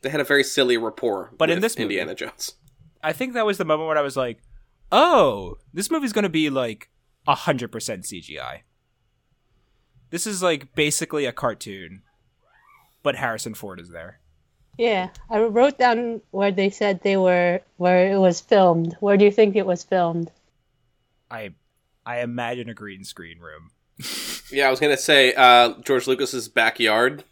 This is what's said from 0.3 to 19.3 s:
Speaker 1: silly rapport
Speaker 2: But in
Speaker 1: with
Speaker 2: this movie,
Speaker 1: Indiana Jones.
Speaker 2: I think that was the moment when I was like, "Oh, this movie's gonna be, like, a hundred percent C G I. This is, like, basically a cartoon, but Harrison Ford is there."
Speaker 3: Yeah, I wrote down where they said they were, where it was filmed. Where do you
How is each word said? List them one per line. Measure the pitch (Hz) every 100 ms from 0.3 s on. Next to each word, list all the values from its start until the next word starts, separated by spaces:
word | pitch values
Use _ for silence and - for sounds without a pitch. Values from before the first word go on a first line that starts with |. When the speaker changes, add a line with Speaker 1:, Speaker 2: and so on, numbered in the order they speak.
| 143
Speaker 1:
silly | 135 - 127 117
rapport | 113 - 120 98 90 -
Speaker 2:
But | 160
in | 170
Speaker 1:
with |
Speaker 2:
this | 220 -
movie, | 107 98
Speaker 1:
Indiana | 80 -
Jones. | - - - - _ _ _ _
Speaker 2:
I | 156
think | 156 262 240
that | 214
was | 196
the | 170
moment | 156 160
when | 151
I |
was | 143 135
like, | 123 113 _ - _ _ -
"Oh, | - 330 302 156 101 90 - _
this | 156 208
movie's | 320 269
gonna | 214 202
be, | 160 151
like, | 135 120 107 - _ _ _ -
a | 139
hundred | - 139 117
percent | 113 - 101 92
C | 92
G | - 73
I. | 64 64 _ _ _ _ _ _ _ _ _ _ _ _ _ _ _
This | 170 214
is, | 190
like, | 180 156 135
basically | - 151 - 160 151 135
a |
cartoon, | - 131 107 - 98 87 95 _ _ _ _ _ _ _ _ _ _
but | 147 127
Harrison | 127 110 -
Ford | 110 104 90
is | 85
there." | 85 85 - _ _ _ _ _ -
Speaker 3:
Yeah, | 233 202 185 - -
I | 214
wrote | 226 214 269 285
down | 247 226 240 226 _
where | 190 202
they | 190 196
said | 196 208 185
they | 202 196
were, | 185 180 175 180 _ _
where | 180 180 190
it | 196
was | 190 170
filmed. | - 202 180 165 165 -
Where | 202 202
do |
you | 202